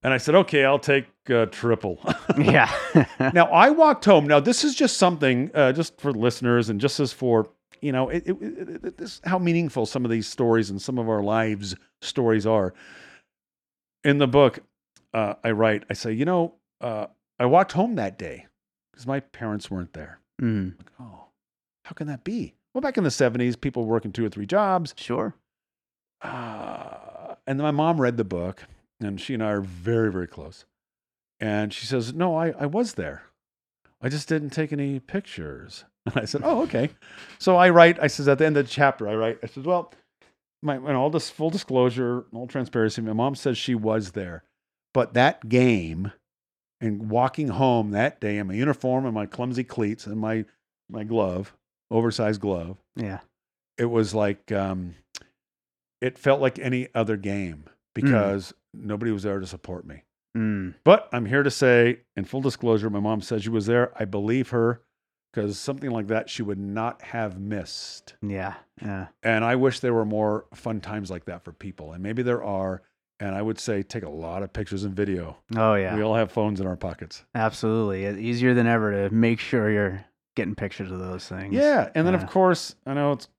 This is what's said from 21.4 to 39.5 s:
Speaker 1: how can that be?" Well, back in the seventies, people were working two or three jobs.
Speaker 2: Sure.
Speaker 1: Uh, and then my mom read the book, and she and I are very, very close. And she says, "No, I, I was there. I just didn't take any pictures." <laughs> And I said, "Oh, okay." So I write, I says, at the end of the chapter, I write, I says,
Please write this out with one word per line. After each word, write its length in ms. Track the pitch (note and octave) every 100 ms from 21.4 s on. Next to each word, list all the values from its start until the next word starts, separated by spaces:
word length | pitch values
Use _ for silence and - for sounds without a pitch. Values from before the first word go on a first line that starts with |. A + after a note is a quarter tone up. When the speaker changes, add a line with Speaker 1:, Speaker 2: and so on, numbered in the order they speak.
| _ _ _ _ -
Speaker 1:
how 60 |
can 120 | - D3+
that 160 | C3+
be?" 320 | - A#3 E2 _ _
Well, 100 | B3+
back 140 | C#4 B3+
in 40 |
the 60 | E3+
seventies, 460 | - C3 A#2 B2 A2+
people 260 | C#3+ B2
were 60 | A2
working 180 | A2+ G#2+
two 120 | F#2+
or 40 | A2
three 180 | G#2 G#2
jobs. 480 | F#3+ G#3 F#3 D#3 -
Speaker 2:
Sure. 380 | - - G#3+ - _ _ _ _ _ _ _ _
Speaker 1:
Uh, 1120 | - B2+ A#2 G#2+ - - - - - - - - -
and 120 | C#3
then 60 |
my 60 | D3+
mom 300 | D3 D#3+ E3
read 160 | B2+ A#2+
the 80 |
book, 400 | G2+ F2+ F2 F#2+ - - _ _
and 200 | G#2 G2+
she 140 | -
and 80 | B2
I 80 | A2
are 100 | G#2
very, 500 | F#2+ F2+ F2 A#2 A2+
very 160 | F#2 F2
close. 380 | - D2+ - _ _ _ _ _ _ _ _
And 320 | A2 G#2 G#2+
she 140 | - A#2
says, 260 | C3 A2+
"No, 220 | D3+ F3+ D#3+
I, 140 | E3
I 160 | - C#3+
was 280 | F3+ A#3
there. 280 | - D#2+ C#2 - _ _ _ _ _ _ _
I 80 | B2+
just 200 | D3 -
didn't 220 | D#3+ D3
take 220 | D3 D#3
any 280 | D3 C#3 C#3
pictures." 840 | - G3 - - D#2 C2+ - - -
<laughs> 40 | _ -
And 100 | C3
I 20 |
said, 160 | G#2+ -
"Oh, 180 | G3 A#3+
okay." 280 | D4+ B2 C#3+ - - - - -
So 180 | - F3+
I 120 | F3+
write, 280 | E3+ E3+ F3
I 60 | D3+
says, 220 | - C#3+
at 100 | C#3
the 80 | D#3
end 100 | D3
of 80 | B2+
the 40 |
chapter, 340 | - C#3+ - G#2
I 60 |
write, 240 | A2 A2+ A2+
I 40 |
says, 180 | A2+